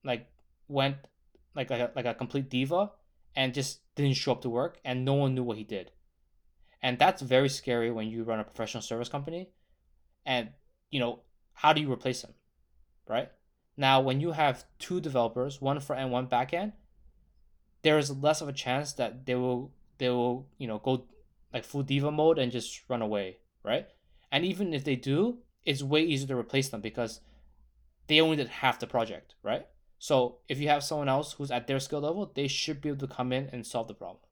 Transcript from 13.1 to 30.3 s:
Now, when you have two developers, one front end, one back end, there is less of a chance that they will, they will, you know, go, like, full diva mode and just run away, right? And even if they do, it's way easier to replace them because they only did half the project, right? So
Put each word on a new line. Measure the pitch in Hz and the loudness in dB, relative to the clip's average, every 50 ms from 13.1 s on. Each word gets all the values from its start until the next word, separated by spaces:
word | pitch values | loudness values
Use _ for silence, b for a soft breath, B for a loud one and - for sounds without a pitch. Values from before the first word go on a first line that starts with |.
| 107 120 147 - - _ _ _ _ _ _ _ _ | -4 -4 -4 -4 -14 _ _ _ _ _ _ _ _
Now, | - 139 131 135 135 | 2 4 6 6 6
when | 135 135 131 139 | 6 4 0 0
you | 151 170 | 0 -2
have | 156 156 151 139 131 - - _ _ _ | 0 2 2 2 2 -2 -10 _ _ _
two | - - 180 180 | -8 -4 -4 -4
developers, | 156 156 131 123 117 117 117 123 127 143 139 - | -4 0 2 2 2 2 0 -2 -4 -4 -4 -4
one | 135 135 143 147 | -2 -2 -2 -2
front | 139 - 143 131 | -4 -6 -4 -4
end, | 135 131 | -2 -2
one | 123 123 131 | -2 -2 0
back | 127 127 120 131 135 | 0 0 0 0 0
end, | - 170 202 214 208 - _ _ _ _ - - _ _ _ _ _ _ _ _ _ _ _ _ _ _ | -2 -2 -4 -4 -8 -12 _ _ _ _ -20 -20 _ _ _ _ _ _ _ _ _ _ _ _ _ _
there | - 156 151 156 | 4 4 4 4
is | 143 139 | 2 0
less | 139 135 139 151 156 151 | -4 2 2 2 2 2
of | 160 143 | -2 -8
a | |
chance | 135 139 - 127 127 139 147 143 - | -8 -6 -2 -2 -2 -2 -2 -4 -4
that | - 123 110 113 127 131 | -4 -4 -4 -4 -10 -4
they | 127 123 | -2 0
will, | 123 127 127 123 120 135 139 - _ - _ _ - | 0 2 0 0 -2 -4 -10 -16 _ -20 _ _ -2
they | 127 123 | 0 0
will, | 123 123 120 123 123 131 135 - _ _ | 2 2 2 0 0 -2 -8 -16 _ _
you | 135 | -6
know, | 117 107 107 | -6 -6 -2
go, | - 135 131 127 123 - - - - _ _ _ - _ | 0 0 0 0 -2 -10 -20 -20 -20 _ _ _ -20 _
like, | - 123 - | -10 -10 -8
full | - - 143 139 | -6 -4 -4 -2
diva | 139 139 139 139 151 | 0 2 2 2 0
mode | 147 151 151 165 165 - | 2 4 6 6 6 6
and | 131 120 | 2 0
just | 113 120 107 - - - _ - | 0 -4 -6 -6 -12 -14 _ -4
run | 127 120 | -2 -2
away, | 113 107 107 101 98 92 92 _ _ _ _ _ | 0 0 0 -2 -2 -4 -10 _ _ _ _ _
right? | - 101 113 156 - b b b b b b b b b | -2 -2 -2 -2 -2 b b b b b b b b b
And | 139 143 170 | 0 0 0
even | 185 180 180 202 180 156 | 0 0 0 -2 -2 -2
if | 139 139 | -2 0
they | 151 135 | 0 -2
do, | 123 - 135 139 156 202 240 240 - - _ _ _ _ | 0 0 0 2 2 2 0 -2 -8 -16 _ _ _ _
it's | - 139 131 139 | -2 0 0 0
way | 135 147 156 | 2 2 4
easier | 160 170 147 135 139 135 | 4 2 0 -2 -2 -2
to | 135 | -2
replace | 123 110 - - 135 135 135 | -4 -4 0 0 0 0 0
them | - 110 | -6 -8
because | 101 110 - - 117 110 - - b b b b b b b b b _ _ _ _ _ _ _ _ - | -8 -6 -4 -4 -4 -4 -6 -14 b b b b b b b b b _ _ _ _ _ _ _ _ 4
they | 151 156 | 6 6
only | 160 160 160 | 8 6 4
did | 147 127 113 | 2 0 -4
half | - - - 127 117 - | -4 2 2 2 2 2
the | 120 110 | -4 0
project, | - 123 113 110 92 78 - _ - _ - | 0 0 0 0 -4 -14 -14 _ -20 _ -4
right? | 104 113 117 - - _ _ _ _ _ _ | -4 -4 -4 -4 -12 _ _ _ _ _ _
So | - - 151 131 123 120 | -2 2 4 4 4 2